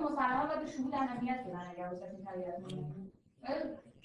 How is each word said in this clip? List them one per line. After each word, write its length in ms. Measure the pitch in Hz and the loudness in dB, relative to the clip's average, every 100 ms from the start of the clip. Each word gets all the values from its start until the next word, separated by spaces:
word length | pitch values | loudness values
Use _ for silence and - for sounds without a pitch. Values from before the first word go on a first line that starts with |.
مسلمان‌ها 420 | 294 277 247 262 302 | 2 4 4 6 4
باید 120 | 311 | 2
به 60 | - | 0
شهود 200 | 277 262 | 0 0
اهمیت 440 | 285 262 240 240 254 214 | 4 2 2 0 0 0
بدن 180 | 175 180 | -4 -6
اگر 140 | 175 180 | -4 -4
واسه 160 | 180 185 | -4 -6
این 80 | 196 196 | -8 -6
طبیعت 280 | 180 180 175 | -4 -4 -4
مهمه. 460 | 190 151 147 185 196 - - _ 247 285 - - - - | -4 -4 -4 -4 -8 -12 -20 _ -2 0 0 -6 -12 -20